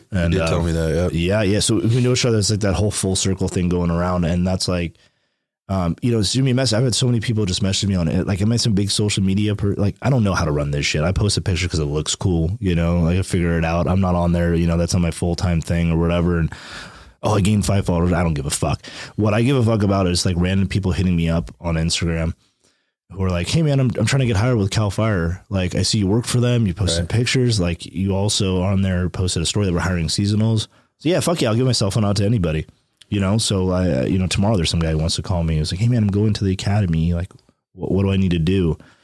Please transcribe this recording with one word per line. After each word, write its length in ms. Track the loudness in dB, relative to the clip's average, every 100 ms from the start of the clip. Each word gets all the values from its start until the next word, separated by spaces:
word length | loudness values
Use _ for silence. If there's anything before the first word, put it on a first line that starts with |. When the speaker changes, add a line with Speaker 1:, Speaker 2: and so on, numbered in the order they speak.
| -4
Speaker 1:
And, 220 | -2 0
Speaker 2:
You 60 | 0
did 60 | 0
Speaker 1:
uh, 20 |
Speaker 2:
tell 140 | 0
me 80 | 0
that. 400 | 0 0 0 0
Yeah. 280 | 0 0 0
Speaker 1:
Yeah, 0 |
yeah. 180 | 2 0
So 160 | 0 0
we 260 | 0 2
know 120 | 2
each 120 | 0 0
other. 120 | 0
It's 100 | 0
like 120 | 0
that 140 | 0 0
whole 160 | 0
full 240 | -2 -2 0
circle 320 | -2 -2 -2
thing 180 | 0 0
going 240 | 0 0
around, 320 | 0 0 0 0
and 220 | 0 0
that's 200 | 0 -2
like, 280 | -2 -4 -8 _ _ _ _ _ _ -6
um, 260 | -2 -2 -2
you 100 | -2
know, 100 | 0
send 220 | 0 0
me 80 | 0
a 20 |
message. 240 | 0 0 0
I've 60 |
had 120 | 0 0
so 100 | 0
many 160 | 0
people 240 | -2 -2 -2
just 180 | -2
message 240 | -2 -2 0
me 80 | 0
on 140 | 0
it. 180 | 0 -2
Like, 140 | 0
I 40 | 0
met 140 | 0
some 140 | 0
big 180 | 0 0
social 320 | 0 0 0
media 320 | 0 0 0 0
per-, 200 | -2 0
like, 200 | -2 -2
I 80 | 0
don't 140 | 2
know 100 | 2
how 100 | 0
to 80 | 0
run 200 | -2 -2
this 140 | -2 -2
shit. 160 | 0
I 120 | 0
post 240 | 0 0 0
a 40 |
picture 280 | -2 -2 -2
'cause 100 | -2
it 60 | -2
looks 280 | -4 -4
cool, 440 | -2 0 0 0 -2
you 160 | -2 0
know, 240 | 2 2
like, 140 | 2 0
I 40 |
figure 360 | 0 -2 0 0
it 60 |
out. 240 | 0 0 0
I'm 140 | 0
not 120 | 2
on 200 | 2 2
there, 200 | 2 2
you 140 | 2 2
know, 80 | 0
that's 160 | 0
not 100 | 0
my 100 | 0
full-time 500 | -2 -4 -2 0 -2
thing 280 | 0 0 0
or 80 | 2
whatever. 420 | 2 2 2 0
And, 120 | -2 -4 -16 -18 -18 -20 -20 _
"Oh, 120 | -2 0
I 60 |
gained 240 | 2 2 2
five 200 | 0 0
followers." 260 | 0 2
I 100 | 2
don't 120 | 0
give 120 | -2 -4
a 40 |
fuck. 320 | -4 -2 -4 -8 -16 -12 -2
What 180 | 0
I 100 | 2
give 120 | 2 2
a 80 |
fuck 180 | 2 2
about 260 | 2 2 2
is, 180 | 0 0
like, 100 | 0
random 300 | 0 0 0
people 240 | 0 -2
hitting 240 | 0 0 2
me 140 | 2
up 220 | 0 -4 -8
on 140 | -4 -2
Instagram 580 | 0 -2 -2 -2 -4 -6 _ _ _ _ _ _ _
who 120 | -4
are 60 | -2
like, 180 | -2 0
"Hey, 140 | 0
man, 180 | 2 2
I'm, 120 | 0 0
I'm 80 | 0
trying 160 | 2
to 40 | 2
get 100 | 2
hired 220 | 2 2
with 140 | 0
CAL 200 | 0 -2
FIRE. 500 | 0 0 0 -2 -4 -4
Like, 240 | -2 -2 -2
I 80 |
see 160 | 0 0
you 80 | 2
work 180 | 0 0
for 160 | 0
them. 260 | 2 2 0
You 60 |
post 220 | 0 0 0
some 80 |
Speaker 2:
Right. 60 | 0
Speaker 1:
pictures. 500 | 0 0 2 2 2
Like, 240 | 0 -2 -8
you 280 | -4 0
also 480 | 0 0 0 0 2
on 200 | 2 2
there 260 | 2 0 -2
posted 320 | -2 -2 0
a 40 | -2
story 220 | 0 0
that 60 |
we're 60 | 0
hiring 280 | 0 -2 -2
seasonals." 600 | 0 0 2 2 0 -2 _ _ _
So, 100 | 0
yeah, 140 | 0
fuck 200 | 0 0
yeah, 60 | 0
I'll 60 | 2
give 100 | 2
myself 300 | 0 0 0
one 80 |
out 140 | 0 2
to 80 | 2
anybody, 400 | 2 0 -2 -6 _ _ _ -6
you 100 | -2
know? 180 | 0 0
So, 340 | 0 0 0
I, 180 | 2 2
uh, 160 | 0 0
you 120 | 0
know, 100 | 0
tomorrow 280 | 0 2 2
there's 140 | 0
some 100 | 0
guy 120 | 0
who 60 | 0
wants 180 | -2 -4
to 40 |
call 220 | -2 -2
me. 140 | 0 0
He's 160 | -2
like, 80 | 0
"Hey, 80 | 0
man, 140 | 2
I'm 40 | 2
going 220 | 2 0
to 100 | 2 0
the 80 |
academy. 600 | 0 0 0 2 2 0
Like, 200 | 0 -4 -12 _ _ _
wh-, 180 | -10 -2
what 120 | 0
do 80 | 2
I 60 | 2
need 140 | 2
to 80 | 2
do? 380 | 2 2 2 -2 -8 _